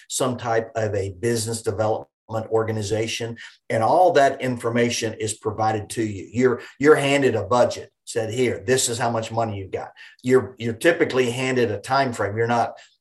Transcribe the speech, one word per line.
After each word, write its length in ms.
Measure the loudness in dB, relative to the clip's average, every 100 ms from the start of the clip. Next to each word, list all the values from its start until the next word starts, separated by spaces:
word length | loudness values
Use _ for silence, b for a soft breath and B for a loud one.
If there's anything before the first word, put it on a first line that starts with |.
| -8
some 300 | -4 -2 -2
type 320 | -2 -2 -2 -4
of 180 | -2
a 220 | -2 -4 -4
business 440 | -2 0 -2 -4
development 440 | -4 -2 -2 -2 -8 _ -10
organization, 1080 | -8 -2 0 0 -4 -2 -2 -2 -6 -8 -10 B B -4
and 120 | 0
all 300 | 4 4 6
that 300 | 6 4 2
information 720 | -4 -4 0 2 2 0 -4
is 220 | -4 -6 -6
provided 540 | -6 -2 -2 -2 -4
to 140 | -4
you. 240 | -4 -6 -6
You're, 320 | 2 2 2 B 2
you're 200 | 6 6
handed 380 | 4 2 2 0
a 100 | 2
budget, 440 | 4 4 0 -12 _
said, 300 | -8 -6 -4
"Here, 280 | 0 0 0 0
this 220 | 0 0
is 80 | -2
how 100 | -2
much 220 | -2 -4
money 260 | -4 -4 -4
you've 140 | -8
got." 200 | -10 -10 B B B
You're, 300 | 2 4 2 -6
you're 140 | -8
typically 580 | 0 2 4 2 0 0
handed 400 | -2 -2 0 0
a 80 | -2
time 320 | -2 0 0
frame. 240 | -2 -4 -2
You're 100 | 0
not, 280 | 0 0 B B _